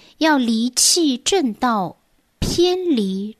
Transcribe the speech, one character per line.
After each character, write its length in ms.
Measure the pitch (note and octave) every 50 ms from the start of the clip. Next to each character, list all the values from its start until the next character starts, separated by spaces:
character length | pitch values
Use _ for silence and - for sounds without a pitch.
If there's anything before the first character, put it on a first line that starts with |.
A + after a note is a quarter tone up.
| - - _
要 220 | - D4+ D#4+ D4+ C4+
离 320 | B3 A3+ A3+ A3 A#3 B3+
弃 480 | B3+ - - - - F4+ E4 C#4+ B3 A#3+
正 340 | - - G4+ F#4+ C#4+ A#3 G#3
道， 460 | - - B3 A3+ G#3 F3+ D#3+ - _ _ _ _ _ _ _ _ -
偏 560 | - - - - F4 F4+ F4+ F#4 F#4 F4 D4
离 400 | A3+ G3+ F#3+ F#3+ G3 G3+ G#3+ A3 _